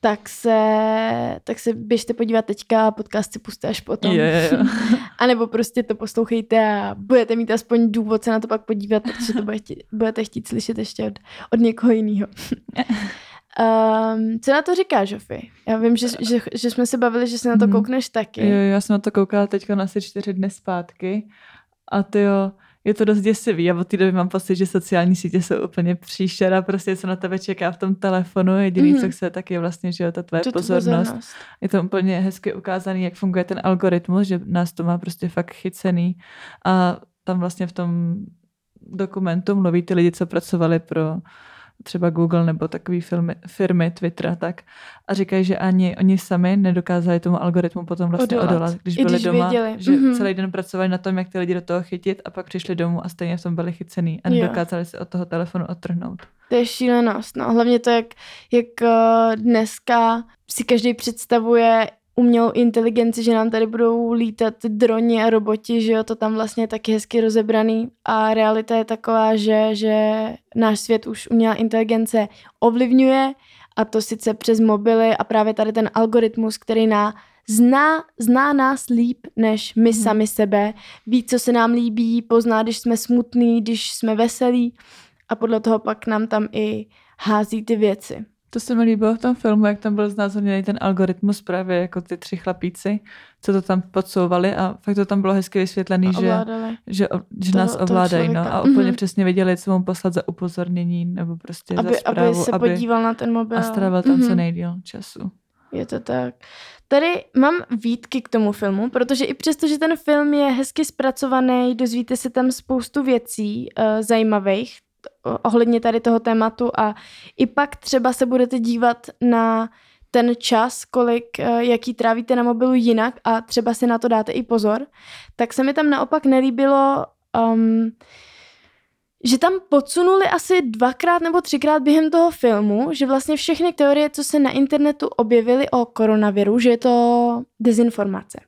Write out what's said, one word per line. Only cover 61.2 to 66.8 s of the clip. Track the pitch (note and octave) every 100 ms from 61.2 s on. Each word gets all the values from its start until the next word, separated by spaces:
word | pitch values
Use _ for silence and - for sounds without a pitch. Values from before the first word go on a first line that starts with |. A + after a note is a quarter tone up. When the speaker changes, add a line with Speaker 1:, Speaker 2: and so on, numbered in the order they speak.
| - A#3+ A3+ A#3 A3+ A3+ G#3+ _ _ -
Speaker 1:
umělou | A#3+ A#3 A3+
inteligenci, | A3 A#3+ A3+ A3+ A3+ A#3 A#3
že | A3+
nám | A3+ A3+
tady | A3 A3+
budou | A3+ A#3 A#3 A#3
lítat | A#3 A3+ G#3+ A3+ A3+
droni | A#3 G#3+ A#3 A3+ A#3 A3+
a | A3+
roboti, | A3 G#3+ G#3+ A3 A#3
že | A3
jo, | A3
to | A3
tam | A3+ G#3+
vlastně | A3 A3 -
je | A3
taky | A3